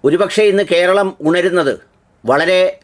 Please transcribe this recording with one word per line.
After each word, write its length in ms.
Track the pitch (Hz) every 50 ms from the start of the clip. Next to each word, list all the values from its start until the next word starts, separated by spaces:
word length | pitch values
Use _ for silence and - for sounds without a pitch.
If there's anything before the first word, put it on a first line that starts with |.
| -
ഒരുപക്ഷേ 400 | 143 156 175 202 190 - 208 214
ഇന്ന് 200 | 208 190 202 196
കേരളം 440 | - 175 170 175 180 190 202 196 190 - _
ഉണരുന്നത് 520 | 147 156 170 180 175 185 175 180 156 135 104 - _ _ _ _ _ _ _ _ -
വളരെ 360 | 113 131 147 160 175 185 185 185 185 - -